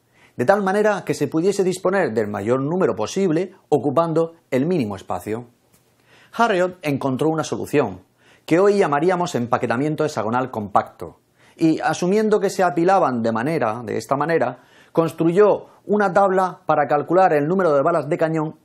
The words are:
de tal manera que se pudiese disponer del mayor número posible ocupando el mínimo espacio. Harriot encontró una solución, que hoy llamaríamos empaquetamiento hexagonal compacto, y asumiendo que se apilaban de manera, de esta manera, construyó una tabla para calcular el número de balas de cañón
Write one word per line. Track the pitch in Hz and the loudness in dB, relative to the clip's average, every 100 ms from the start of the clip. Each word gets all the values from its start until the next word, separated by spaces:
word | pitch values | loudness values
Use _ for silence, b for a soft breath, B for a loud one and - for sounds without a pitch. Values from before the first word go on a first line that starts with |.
| b b b - | b b b -2
de | |
tal | 123 208 | 2 2
manera | 190 202 208 190 - | 0 0 0 0 -4
que | |
se | - 143 | -4 -2
pudiese | 160 190 196 | 0 0 0
disponer | 185 - 185 196 147 | -2 -2 -2 0 0
del | 113 104 | -2 -2
mayor | 104 104 131 | -4 -2 -2
número | 139 185 151 | -2 0 0
posible | 101 104 190 190 156 190 B B | -2 -4 -2 0 0 -4 B B
ocupando | 143 147 139 165 160 165 - _ | -2 0 0 0 0 -2 -6 _
el | 127 156 | -2 0
mínimo | 180 107 113 | -2 -2 -6
espacio. | - 92 104 110 120 _ _ _ _ _ b b b - | -8 -8 -6 -8 -10 _ _ _ _ _ b b b -2
Harriot | 226 185 180 - | 0 2 -2 -4
encontró | 151 139 135 127 151 | -6 -4 -2 0 0
una | 156 - | -2 -4
solución, | 107 98 147 113 90 - b b b - | -6 0 0 0 -6 -18 b b b 0
que | 165 | 4
hoy | 202 202 | 4 4
llamaríamos | 170 143 175 180 175 123 | 2 2 2 0 -2 -4
empaquetamiento | 117 120 117 117 151 156 | -2 -2 0 -2 -2 -2
hexagonal | 151 117 107 123 131 | -4 -4 -2 -2 -4
compacto, | 110 104 113 - - 82 - _ b b - | -6 -2 -2 -2 -8 -18 -18 _ b b -2
y | 160 120 | 0 2
asumiendo | 143 156 180 214 214 208 | -2 -2 0 0 2 0
que | 190 | 0
se | 196 | 0
apilaban | 180 160 175 196 147 123 | 0 2 2 4 2 0
de | 113 | -2
manera, | 113 135 165 113 117 110 | -2 -2 -2 -2 -4 -6
de | 107 | -8
esta | - 135 | -4 -4
manera, | 147 165 127 - b b b | 0 0 -2 -4 b b b
construyó | 165 165 160 165 175 208 151 B B - | -2 0 0 2 4 4 2 B B -4
una | 208 196 | 0 2
tabla | 196 196 190 180 160 - | 2 2 2 0 -4 -2
para | 151 143 | 0 2
calcular | 147 143 180 185 | -2 2 4 4
el | 147 147 | 4 2
número | 190 170 | 2 2
de | 143 | 2
balas | 156 160 139 | 2 0 -2
de | 170 | -2
cañón | 160 160 156 - | 0 -2 -4 -6